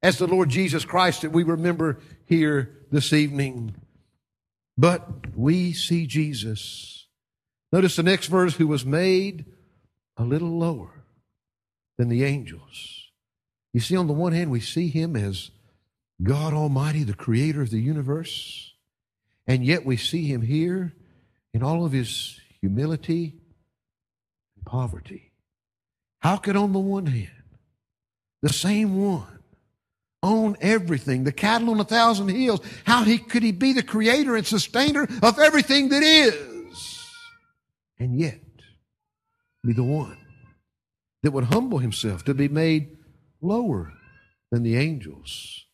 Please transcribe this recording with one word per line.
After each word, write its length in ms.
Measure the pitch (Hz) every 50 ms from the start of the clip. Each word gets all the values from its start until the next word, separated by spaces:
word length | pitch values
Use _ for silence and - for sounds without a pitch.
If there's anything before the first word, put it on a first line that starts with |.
| -
as 160 | 180 180 -
the 80 | 185
Lord 220 | 170 180 185 185 156
Jesus 360 | 123 170 190 175 143 160 -
Christ 380 | - - 180 185 180 170 - -
that 100 | 156 156
we 100 | 170 175
remember 580 | 160 170 160 165 175 170 160 160 160 135 - - - - - _
here 600 | _ 165 165 156 151 151 143 131 110 - - - _
this 220 | 143 147 135 - 156
evening. 640 | 151 151 147 143 139 139 135 127 123 117 110 101 - - _ _ _ _ _ _ _ _ _ _ _ _ _ _ _ _ _ _
But 600 | - 127 170 180 170 - - - - - - -
we 360 | - 113 143 165 185 180 175 165
see 340 | - - - 170 170 165
Jesus. 1000 | 139 117 151 156 151 147 120 104 113 110 104 - - - - - - - - - _ _ _ _ _ _ _ _ _ _ _ _ _ -
Notice 240 | 175 185 190 -
the 60 | - 165
next 240 | 175 190 185 -
verse, 280 | - 160 185 180 180 147
"who 120 | - 165
was 180 | 151 151 139 123
made 600 | 131 139 160 180 190 185 185 196 196 190 165 151 - - _ _ _ _ _ _ _ _ _ _ _ _
a 80 | - 120
little 340 | 117 135 151 170 170 165 170
lower 460 | 170 170 165 120 98 - - - - _ _ _ _ _ _ _ _ _ _ _ _ _ _ _ _ _ _ _
than 100 | 123 120
the 160 | 117 120 131
angels." 840 | 139 139 143 117 92 82 85 - _ - - - - - - - - _ _ _ _ _ _ _ _ _ _ _ _ _
You 80 | 120
see, 160 | 110 - 170
on 100 | 185 180
the 60 | 156 147
one 200 | 147 175 180 165
hand, 180 | 165 175 160
we 100 | 131 120
see 280 | 107 - - 160 175 170
him 280 | 131 156 160 170 160
as 340 | 117 101 101 95 90 - - - _ _ _ _ _ _ _ _ _ _ _ _ _ 87
God 300 | 98 135 143 151 160 151
Almighty, 520 | 151 151 151 139 135 139 151 151 156 147
the 100 | 113 104
creator 480 | - - - 113 117 139 156 151 147 143
of 80 | 113
the 100 | 107 110
universe, 920 | 113 135 156 151 139 127 143 160 165 - - - - - - - - - _ _ _ _ _ _ _ _ _ _ _ _ _ _ _
and 180 | - 131 131 123
yet 200 | 131 165 175 -
we 120 | 135 131
see 280 | 117 - - - 165 160
him 160 | 147 139 120 113
here 520 | 113 139 151 160 175 180 190 185 170 - _ - _ _ _ _ _ _ _ _ _ _
in 80 | 113 123
all 220 | 135 160 170 175
of 80 | 165 135
his 480 | 135 123 107 - - - - - - _ _ _ _
humility 800 | - 98 98 110 139 156 165 156 - - 165 170 170 160 143 - _ _ _ _ _ _ _ _ _ _ _ _ _ _ _ _ _ _ _ _ _ _ _
and 80 | 98 95
poverty. 680 | 92 - 127 127 117 90 80 73 - 98 - _ _ _ _ _ _ _ _ _ _ _ _ _ _ _ _ _ _ _ _
How 160 | - 156 185
could, 200 | 202 - 202 196
on 160 | 202 202 202 190
the 60 | 196
one 280 | 190 196 196 196 190
hand, 240 | 151 131 117 101 87 - - - _ _ _ _ _ _ _ _ _ _ _ _ _ _ _ _ _ _ _ -
the 100 | 151 143
same 440 | - - 180 208 208 220 208 190
one 420 | 190 196 202 190 151 101 - - - _ _ _ _ _ _ _ _ _ _ _ _ _ _ _ _ -
own 340 | 185 214 220 220 214 202 -
everything, 640 | - 185 220 226 180 170 170 135 - 139 131 127 131
the 80 | 143 143
cattle 380 | - - 202 220 233 226 233
on 100 | 226 214
a 40 | 202
thousand 440 | - 220 233 233 233 226 190 202 196
hills? 320 | 185 240 262 247 214 180 - - - - -
How 200 | - 233 247 226
he, 140 | 208 233 233
could 240 | - - - 240 226
he 100 | 226 202
be 200 | 175 254 262 262
the 100 | 262 -
creator 540 | - - 214 220 220 240 285 294 277 240
and 100 | 220 180
sustainer 600 | - 214 208 - - - 233 269 302 294 294 294 - 233 247 196
of 160 | 226 214 247
everything 500 | 294 311 311 302 254 - 269 285 277 262
that 140 | 277 277 302
is, 1000 | 311 320 311 294 233 180 147 143 127 113 113 113 - 87 - - - - - - - - 466 466 466 - _ _ _ _ _ _ _ _ _ _ _ _ _
and 200 | 120 127 123 131
yet 240 | 165 156 113 - - - _ - - _ _ _ _ _ _ _ _ _ _ _ _ _ _ _ _ _ _ _ _
be 80 | 120 117
the 120 | 110 123
one 340 | 123 143 156 139 101 - - - - - - - - _ _ _ _ _ _ _ _ _ _ _ _ _ _ -
that 80 | 151
would 140 | 139 135 123
humble 340 | 117 143 220 254 262 226 147
himself 460 | 127 120 104 - - 110 98 87 -
to 100 | - 139
be 140 | 135 143 143
made 500 | 143 156 160 165 160 156 143 139 - - _ _ _ _ _ _ _ _
lower 540 | - 175 202 233 247 214 135 98 85 73 71 - _ - _ - _ _ _ _ _ _
than 120 | - 120 117
the 140 | 117 113
angels 880 | 120 139 160 160 139 104 82 71 69 - - - - - - - - - _